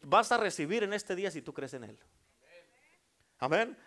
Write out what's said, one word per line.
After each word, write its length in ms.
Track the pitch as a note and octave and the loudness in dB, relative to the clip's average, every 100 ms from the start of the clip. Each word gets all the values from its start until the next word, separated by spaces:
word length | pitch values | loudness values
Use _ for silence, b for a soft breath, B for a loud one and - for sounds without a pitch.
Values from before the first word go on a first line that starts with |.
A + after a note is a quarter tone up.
vas 260 | C#3+ G3+ G#3+ | 4 4 6
a 40 | A#3+ | 2
recibir 460 | G3+ - D3 A3 | 2 0 -2 0
en 80 | G3 | 0
este 240 | G3+ - F#3 | -2 -4 -4
día 160 | G3 | -4
si 100 | D#3 | -6
tú 120 | C3+ | -10
crees 200 | C#3+ C3+ | -10 -10
en 120 | C3 G#2+ | -10 -14
Él. 120 | G#2+ _ _ _ _ _ C5 - _ _ _ _ _ _ - | -18 _ _ _ _ _ -20 -20 _ _ _ _ _ _ -6
Amén. 380 | C3 F3 A#3 - | 0 2 0 -6